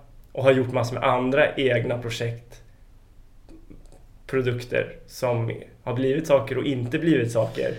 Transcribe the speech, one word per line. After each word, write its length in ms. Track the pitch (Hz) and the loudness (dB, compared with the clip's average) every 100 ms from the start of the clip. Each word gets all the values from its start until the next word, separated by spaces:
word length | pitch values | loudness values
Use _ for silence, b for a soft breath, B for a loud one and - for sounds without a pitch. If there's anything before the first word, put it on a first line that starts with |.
| - - - | -18 -20 -14
och 120 | - | 0
har 80 | 135 | 4
gjort 200 | 131 117 | 4 2
massor 220 | 123 113 | 0 -2
med 100 | 120 135 | 0 2
andra 460 | 127 127 139 147 - | 2 2 2 2 2
egna 420 | 131 120 123 120 | 2 2 0 -4
projekt, 640 | 120 113 117 117 - - - - - - - - - - - - - - - - - - - | -6 -4 -6 -6 -14 -20 -20 -20 -20 -20 -20 -20 -20 -20 -20 -20 -20 -20 -20 -20 -20 -20 -4
produkter 680 | 135 123 120 - - - - - | -2 0 -2 -2 -2 -2 -6 -18
som 460 | - 123 117 113 - - - | -4 -2 -2 -2 -6 -12 -14
har 120 | 127 | -6
blivit 320 | 123 131 143 160 | -2 0 0 4
saker 320 | 139 123 123 | 4 4 -4
och 60 | |
inte 340 | 123 127 120 - | -2 -2 -2 -2
blivit 340 | 165 143 113 | 2 2 2
saker, 380 | 117 110 143 123 | 0 -2 -2 -4